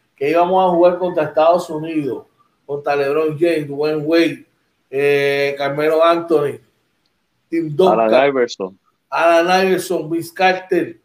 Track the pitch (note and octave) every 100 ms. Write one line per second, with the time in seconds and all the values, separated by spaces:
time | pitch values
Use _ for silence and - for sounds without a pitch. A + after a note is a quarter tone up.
0 | _ _ C#3 E3+ F3 F#3 F#3 E3+ F3+ F3+
1 | F3+ E3 D3+ D#3 D#3+ F3 E3+ D3+ D#3+ D#3
2 | C3+ G#2+ - _ _ _ - C#3+ D3 C#3+
3 | C#3 D3+ D#3 D3 E3+ E3 C#3+ C#3+ D3+ D#3
4 | D3 E3+ D#3+ - - _ _ _ _ C3+
5 | C#3+ C#3+ C#3+ C#3+ C#3+ C#3 C#3 C#3+ D#3 D#3+
6 | E3+ E3+ E3+ D#3 C#3+ B2 _ _ _ _
7 | _ _ _ _ _ E3 D#3+ D3 F#3+ A2
8 | A2 B2 C#3 C3+ A#2 - F#2+ G2 _ _
9 | _ C#3+ E3 E3+ F3 F#3 F#3+ F3 - E3+
10 | D#3 E3 D#3 - F#3 F#3 - E3+ B2+ -